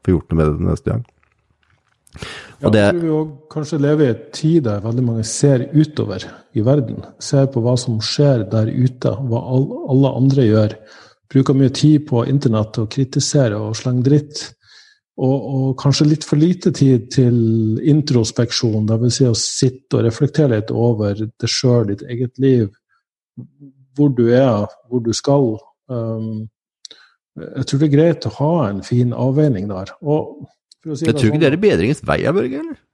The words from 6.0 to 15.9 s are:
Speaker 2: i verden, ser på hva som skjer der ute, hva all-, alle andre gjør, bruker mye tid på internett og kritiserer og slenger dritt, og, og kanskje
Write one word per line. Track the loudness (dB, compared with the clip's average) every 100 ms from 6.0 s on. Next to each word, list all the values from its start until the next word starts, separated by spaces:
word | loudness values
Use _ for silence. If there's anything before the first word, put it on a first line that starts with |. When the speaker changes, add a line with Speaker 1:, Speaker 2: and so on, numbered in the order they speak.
| -6 -6 -12 -20 _
Speaker 2:
i | -2
verden, | 2 2 0 -8 -14 -14
ser | -2 0 2
på | 0
hva | 0 0
som | -2 -4
skjer | -4 0 2 2 0
der | -2 0
ute, | 0 -2 0 -2
hva | -2 -2 -4
all-, | -2 -2 -2 -4 0
alle | 2 2 2
andre | 2 4 4
gjør, | 4 2 -2 -20 -20 -20 _ _
bruker | 0 2
mye | 2 2
tid | 2 4 4 2
på | -2 0
internett | 0 0 0 -2 -4
og | -4
kritiserer | -4 -2 -2 0 2 0 -2
og | -6 -6
slenger | -4 0
dritt, | 2 2 0 -14 -16 _ _ -20 _ _ _ -4
og, | -2 -2
og | -2 -4 -2 -2
kanskje | 0